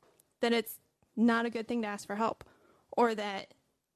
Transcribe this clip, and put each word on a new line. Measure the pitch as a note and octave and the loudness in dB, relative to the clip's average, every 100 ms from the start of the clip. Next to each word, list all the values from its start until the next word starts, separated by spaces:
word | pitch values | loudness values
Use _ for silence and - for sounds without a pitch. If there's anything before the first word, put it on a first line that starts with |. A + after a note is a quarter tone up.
| _ _ _ _ | _ _ _ _
that | A#3 | 2
it's | A#3 G#3+ - _ _ _ - | 2 0 -8 _ _ _ 2
not | A#3 A3+ | 4 4
a | A#3 | 0
good | A3+ A3 | -4 -4
thing | A#3+ | -4
to | G#3 | -4
ask | G#3 - | -6 -6
for | G3+ | -2
help, | A3+ - - _ _ _ _ | -2 -4 -10 _ _ _ _
or | - A#3+ | 2 2
that | G#3+ G#3 G3 - _ _ _ _ | 2 -4 -6 -10 _ _ _ _